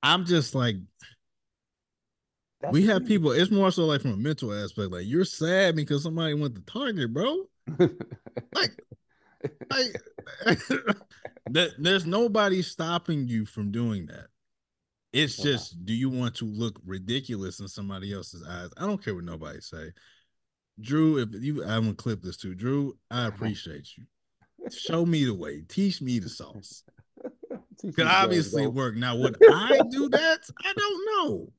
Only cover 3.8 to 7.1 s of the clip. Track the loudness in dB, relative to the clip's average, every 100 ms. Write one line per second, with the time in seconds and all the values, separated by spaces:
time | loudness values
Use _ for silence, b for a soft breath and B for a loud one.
3.8 | 2 2 0 -2 -2 -2 -4 -6 -6 -4
4.8 | -4 -4 -2 0 0 0 0 4 4 2
5.8 | 0 -2 -2 -4 -2 0 -2 -4 -10 -6
6.8 | -4 -2 -2